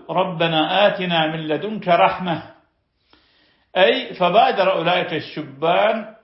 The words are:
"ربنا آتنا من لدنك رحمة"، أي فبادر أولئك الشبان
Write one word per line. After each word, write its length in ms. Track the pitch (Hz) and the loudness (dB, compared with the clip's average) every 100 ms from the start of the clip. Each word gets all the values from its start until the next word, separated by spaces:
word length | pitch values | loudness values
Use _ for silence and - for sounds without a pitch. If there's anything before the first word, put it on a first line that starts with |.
| - | -6
"ربنا 800 | 165 185 160 165 160 151 185 208 | -2 -2 0 0 0 0 2 2
آتنا 400 | 190 180 165 156 | 2 -2 0 0
من 200 | 160 156 | -2 -4
لدنك 400 | 147 202 208 180 | -4 -4 -6 0
رحمة"، 560 | 170 170 - 180 156 - - _ _ _ _ _ _ _ _ _ _ _ 175 | 4 2 0 -6 -6 -8 -20 _ _ _ _ _ _ _ _ _ _ _ 2
أي 360 | 214 262 - | 2 2 -4
فبادر 580 | 180 175 202 277 - 190 | -2 2 4 4 2 0
أولئك 420 | 165 170 180 175 | 0 0 -2 -2
الشبان 1040 | 156 - 160 143 135 160 190 208 226 - - | -6 -8 -12 -12 -4 0 2 2 0 -6 -18